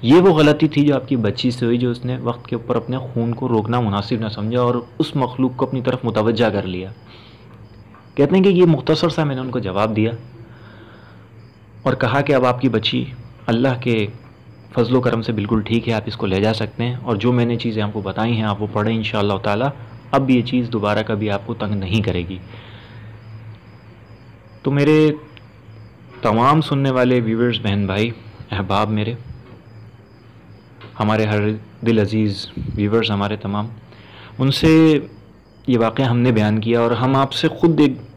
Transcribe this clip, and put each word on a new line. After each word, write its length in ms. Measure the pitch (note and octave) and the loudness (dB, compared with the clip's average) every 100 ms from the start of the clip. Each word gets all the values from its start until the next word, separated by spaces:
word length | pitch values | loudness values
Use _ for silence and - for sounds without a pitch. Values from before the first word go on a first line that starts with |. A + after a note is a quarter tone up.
یہ 180 | A#2 D#3+ | 6 6
وہ 140 | F#3 | 6
غلطی 340 | D#3 D3+ D3+ D#3+ | 6 4 4 2
تھی 160 | D3 D3 | 2 2
جو 80 | |
آپ 140 | C3+ B2+ | 2 0
کی 80 | C3 | 0
بچی 320 | G#2+ F#2+ B2+ | 0 0 -2
سے 140 | B2 A#2+ | -2 0
ہوئی، 120 | A#2+ | 0
جو 120 | B2 | 0
اس 140 | A#2+ | -4
نے 120 | B2 B2+ | -6 -6
وقت 240 | A#2+ A#2+ - | -6 -8 -6
کے 80 | A#2+ | -8
اوپر 200 | A#2 A#2+ | -2 -4
اپنے 220 | A2 B2+ | -2 -8
خون 360 | B2 - A#2 | -6 -4 -4
کو 140 | A#2 C3 | -4 0
روکنا 320 | A2+ G#2+ A#2+ | 0 0 0
مناسب 400 | A2+ G2+ G2+ A#2 | 0 -2 -2 -4
نہ 80 | A2 | -4
سمجھا 320 | A2 G#2 B2 | -6 -4 0
اور 140 | B2 B2 A#2 - | 0 0 -6 -6
اس 160 | D#3 C#3+ | -4 -2
مخلوق 400 | B2 - C3 B2+ | -4 0 -2 0
کو 100 | C3+ | -4
اپنی 140 | C3 | -2
طرف 220 | B2+ B2 | -2 -2
متوجہ 460 | A#2 A2 G#2+ A2 A2+ | -2 0 0 2 0
کر 140 | G2+ F#2+ | 0 -4
لیا۔ 240 | F2+ F#2 A2 - - - - - - - - - - - | -8 -10 -14 -20 -20 -20 -20 -20 -20 -20 -20 -20 -20 -14
کہتے 220 | - C#3+ F#3 | 0 2 4
ہیں 60 | |
کہ 60 | F#3+ | 4
یہ 180 | F3+ F3 | 6 6
مختصر 420 | D3 - D#3 E3+ | 4 2 0 0
سا 160 | D3 | 0
میں 100 | D3+ | -2
نے 60 | C3 | -2
ان 100 | C3 | -4
کو 80 | B2 | -6
جواب 360 | G2 F#2 A2 G#2+ | -4 0 0 2
دیا 140 | G#2+ A#2 - - - - - - - - - - - - - - - - | 0 -2 -14 -20 -20 -20 -20 -20 -20 -20 -20 -20 -20 -20 -20 -20 -20 -6
اور 120 | C3+ | -4
کہا 260 | - B2 C3+ | 0 0 0
کہ 140 | C#3+ | 2
اب 100 | C#3 B2 | 2 2
آپ 140 | B2 | 2
کی 80 | C3 | 0
بچی 360 | A2 A2 B2+ B2 - - - - | 0 -2 -4 -6 -10 -20 -12 -2
اللہ 340 | A#2 C3 B2 | 0 0 0
کے 140 | B2 A2+ G#2 - - - - - - | -2 0 -2 -6 -20 -20 -20 -20 -8
فضل 220 | - A#2 B2+ | -2 2 2
و 40 | |
کرم 220 | B2 A#2 | 2 -2
سے 100 | A2 | -2
بالکل 280 | A2 G2+ A2+ | -4 0 -2
ٹھیک 240 | G#2 A#2 A2+ | 0 -2 0
ہے، 60 | |
آپ 80 | A2 G#2+ | -2 -4
اس 100 | - | -6
کو 100 | G#2+ | -2
لے 140 | F#2+ | 0
جا 120 | G#2+ | 0
سکتے 300 | A2 A2 - | 0 -6 -4
ہیں، 100 | A#2+ B2 | -6 -4
اور 140 | - G#2+ | -4 -2
جو 160 | A#2+ | 2
میں 120 | B2 | 2
نے 120 | A#2+ A#2 | 0 0
چیزیں 260 | A#2+ G#2+ | -2 -4
آپ 100 | G#2 | -4
کو 80 | G#2+ | -4
بتائی 360 | G2 F#2+ A2+ A2+ | -6 -4 -2 0
ہیں 80 | |
آپ 180 | A2 G2+ | 0 -2
وہ 40 | G#2+ | -2
پڑھیں 220 | G#2+ G#2 A2+ | -2 0 -2
انشاءاللہ 420 | G#2+ A2 G#2 F#2+ | -2 -2 0 0
تعالی، 220 | G#2 G#2 C3+ C#3+ - - - | -2 0 -2 -4 -16 -20 -2
اب 200 | C#3 C3+ | -2 2
یہ 120 | B2+ | 0
چیز 260 | A#2+ B2+ A2+ | 2 -2 -2
دوبارہ 300 | A2+ G#2 G#2 A2 | -2 0 0 -2
کبھی 240 | G#2+ G#2+ | -4 -2
آپ 160 | G2+ G#2 | -4 -6
کو 80 | |
تنگ 200 | A#2 A2 | -8 -4
نہیں 280 | G#2 F#2+ G#2 | -4 -2 -2
کرے 200 | G#2 F#2 E2+ | -2 -4 -6
گی۔ 100 | F#2 - - - - - - - - - - - - - - - - - - - - - - | -10 -14 -20 -20 -20 -20 -20 -20 -20 -20 -20 -20 -20 -20 -20 -20 -20 -20 -20 -20 -20 -20 -8
تو 80 | - | -2
میرے 260 | C#3+ C#3+ D#3 D#3 D3+ - - - - - - - - - - | 2 4 6 4 2 -10 -20 -20 -20 -20 -20 -20 -20 -20 -4
تمام 380 | A#2 A2 B2+ D#3 | 0 2 4 2
سننے 300 | D3+ C#3 C#3 | 2 0 0
والے 300 | B2+ B2 B2+ | 2 4 2
ویورز، 380 | A2+ A2+ A#2+ A2 | 2 0 0 0
بہن 240 | A2 G2+ G2 | -2 -2 0
بھائی، 240 | F#2+ A2+ A2+ - - - | 0 -2 -4 -16 -20 -10
احباب 400 | G2+ F#2+ G2+ G#2+ | -6 -2 0 0
میرے، 240 | G#2+ G#2+ B2+ - - - - - - - - - - - - - - - - - - | -2 -4 -6 -12 -18 -18 -20 -20 -20 -20 -20 -20 -20 -20 -20 -20 -20 -20 -20 -20 -4
ہمارے 240 | G#2 A2 G#2+ | 0 2 2
ہر 220 | G#2+ G#2 A2 - - A2+ | 2 0 -4 -10 -6 0
دل 120 | A2+ | 2
عزیز 480 | G2+ A2 G#2+ F#2+ - - - | 2 0 0 -2 -10 -10 -8
ویورز 360 | G#2+ G2+ A2+ A2 | -2 0 0 0
ہمارے 260 | G2+ G2+ G#2 | -2 -2 -4
تمام، 320 | G2 G2+ A2 - - - - - - - | -4 -6 -6 -10 -20 -20 -20 -20 -20 -2
ان 120 | C3+ | -2
سے 200 | C3+ D#3+ D#3+ D#3+ D3+ - - - - _ - - | 2 4 6 6 4 -2 -18 -20 -20 _ -12 -2
یہ 120 | A#2+ | 2
واقعہ 260 | A2+ A2 | 2 0
ہم 140 | C3 A#2+ | 0 2
نے 120 | B2 | 2
بیان 280 | A2+ G#2+ A2 | 2 2 0
کیا 200 | A2 A#2 | 0 2
اور 100 | A#2 | 2
ہم 240 | A2+ B2+ C3+ | 2 2 2
آپ 160 | C3+ | 0
سے 160 | - E3 | 0 -2
خود 320 | - F3 D3+ | 2 2 4
ایک 120 | D3 B2 - | 2 2 -12